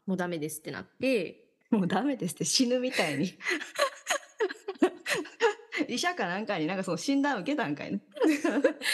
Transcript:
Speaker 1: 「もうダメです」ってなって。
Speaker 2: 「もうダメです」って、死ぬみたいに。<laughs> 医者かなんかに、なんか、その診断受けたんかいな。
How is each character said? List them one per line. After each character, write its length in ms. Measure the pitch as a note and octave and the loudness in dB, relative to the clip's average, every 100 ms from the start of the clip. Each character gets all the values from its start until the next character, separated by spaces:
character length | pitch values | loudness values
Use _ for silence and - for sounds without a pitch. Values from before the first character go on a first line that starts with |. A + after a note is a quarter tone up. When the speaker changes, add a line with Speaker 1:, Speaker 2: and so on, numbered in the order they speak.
| - | -4
Speaker 1:
「も 80 | |
う 20 | F#3 | -2
ダ 120 | F3 | -2
メ 100 | E3 | -2
で 100 | D#3 | -4
す」 100 | - | -6
っ 20 | |
て 80 | D3+ | -10
な 100 | G2 | -10
っ 40 | |
て。 560 | - - B3+ A#3 D#3+ - _ _ _ | -12 -2 2 2 0 -8 _ _ _
Speaker 2:
「も 120 | A3 | 2
う 40 | F3 | 4
ダ 160 | F#3 | 2
メ 140 | C#4 B3+ | 0 0
で 120 | F3 | -4
す」 60 | - | -4
っ 20 | |
て、 60 | |
死 240 | E3+ - A#3+ | 0 2 4
ぬ 100 | B3+ | 2
み 120 | B3+ | 0
た 180 | - E3 | 0 0
い 80 | C4+ | 0
に。 200 | F#3 - | -2 -2
<laughs> 60 | - E4 - - C#5 - - D5 - - G4 - - - F4+ - - A#4 D4+ - A4 G#4 - - C#4+ | -2 -2 -4 -2 -2 -2 -4 -4 -4 -4 -4 -4 -12 0 0 0 -4 -4 -4 0 0 0 -6 -4 -2
医 100 | B3 | -2
者 160 | F4 | -2
か 120 | F4+ F3+ | 0 -2
な 100 | F#3+ | -2
ん 80 | G#3+ | -2
か 120 | F#3 | 0
に、 80 | D#3 | 0
な 80 | |
ん 20 | F#3+ | 0
か、 80 | |
そ 80 | F#3+ | -2
の 40 | E3 | -2
診 240 | - C#4 | 0 2
断 200 | C#4+ A#3 | 2 0
受 120 | F3 | 0
け 40 | C#4+ | -2
た 100 | D#3 | -2
ん 80 | |
か 100 | D3+ | -4
い 80 | - | -4
な。 60 | G3+ - D5 D#4+ D4 D#4+ G#3+ D#4+ - - | -6 -6 2 2 4 2 2 2 2 0